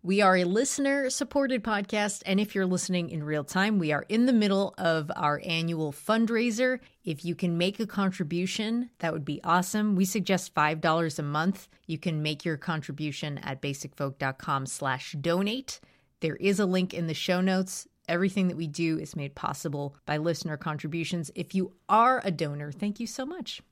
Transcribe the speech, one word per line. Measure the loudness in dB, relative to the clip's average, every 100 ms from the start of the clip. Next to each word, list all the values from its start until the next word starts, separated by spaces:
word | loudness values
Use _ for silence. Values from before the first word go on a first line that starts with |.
| 2
We | 6
are | 6 6
a |
listener-supported | 4 4 2 2 2 2 0 -2 -2 0 2 0
podcast, | 0 -2 0 0 -2 -2 0
and | 0
if | 2
you're | 0 2
listening | 0 0 -2 -2
in | -4
real | -2 -2 -2
time, | 0 2 2
we | 2
are | 0 0
in | 2 6
the |
middle | 6 6 4 0 0
of | 2 2 0 -2
our | 0 0 -2
annual | -2 0 -2 -4
fundraiser. | -4 0 2 4 2 0 2 0 0 -8 _ -6
If | -4
you | -4 -2
can | 0 2
make | 0 0
a | -4
contribution, | 0 0 0 -2 -2 -2 -2 -2 -2 -4 _
that | -4
would | -4
be | -4 -4 2
awesome. | 2 4 0 2 4
We |
suggest | 2 2 2 0 0
five | 0 2 2
dollars | 2 2 0 -2
a |
month. | -2 0 0 0 -6 _ -8
You | -4
can | -2 -2
make | -2 -2
your | -2 -4
contribution | -2 -4 -4 -6 -6 -4 -6 -6
at | -8 -6
basic | -6 -6 -10 -6
folk | -6 -4
dot | -6 -4
com | -4 -2 -2
slash | -6 -4 -4 -4
donate. | -4 0 0 0 -4 -8 -16 -18 _ _ _
There | -4 0
is | 0 2
a | 4
link | 2 0
in | -2 -4
the |
show | -4 0 2
notes. | 4 2 0 -6 -14 _ -4
Everything | 0 2 2 0
that | 0
we | -6
do | 0 0 0
is | -4 -8
made | -8 -6
possible | -6 -4 -4 -4 -6 -8 -4
by | -2
listener | 0 -2 -4 -6
contributions. | -4 -6 -4 -4 -4 -4 -6
If | -8 -4 -2
you | -2 _ 2
are | 4 6 4 0
a |
donor, | -2 -4 -4 -8
thank | -6 -6 -4
you | -8
so | -8 -8
much. | -8 -10 -12 -16